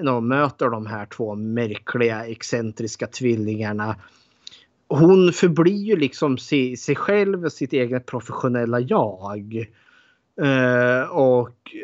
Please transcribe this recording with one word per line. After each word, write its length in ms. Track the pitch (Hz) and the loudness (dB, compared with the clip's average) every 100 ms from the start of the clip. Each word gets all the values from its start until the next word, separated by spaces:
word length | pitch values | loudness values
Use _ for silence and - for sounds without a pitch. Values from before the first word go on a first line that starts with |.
när 100 | 143 | -2
hon 160 | 123 117 | -2 0
möter 400 | 139 143 - 131 | 0 0 0 -4
de 180 | 113 107 | -4 -8
här 200 | 107 104 | -10 -10
två 280 | - 110 | -8 -8
märkliga, 920 | 104 110 117 113 104 - 123 117 110 117 | -6 -4 -4 -4 -6 -6 0 0 -2 -8
excentriska 800 | 113 - 120 113 107 113 - 110 | -12 -6 -4 -4 -6 -8 -8 -10
tvillingarna. 880 | - 127 113 107 107 107 104 107 107 - _ _ _ - - _ _ - | -4 0 0 -2 -4 -4 -4 -6 -8 -12 _ _ _ -20 -20 _ _ -2
Hon 440 | 131 165 190 180 | 6 8 8 6
förblir 500 | - 185 156 170 202 | 4 2 4 4 2
ju 140 | 202 190 | 0 0
liksom 420 | 139 - 151 127 | 0 0 -2 -2
si-, 380 | - 147 127 123 | 0 0 0 -4
sig 180 | - 139 | -4 -2
själv, 520 | - 208 196 190 165 | 0 2 2 0 -4
sitt 240 | - 139 | -6 -2
eget 340 | 143 120 127 - | 0 0 -2 -4
professionella 760 | 123 - 120 131 123 117 123 | -10 -8 -4 -2 0 0 -2
jag. 840 | 127 214 110 92 98 104 104 113 113 _ _ _ _ _ _ - | 0 0 0 -4 -10 -10 -8 -8 -10 _ _ _ _ _ _ -4
Eh, 600 | 143 131 127 123 123 127 156 | 0 2 2 2 2 2 0
och 440 | 175 131 123 120 - - - | 2 4 4 0 -8 -20 -12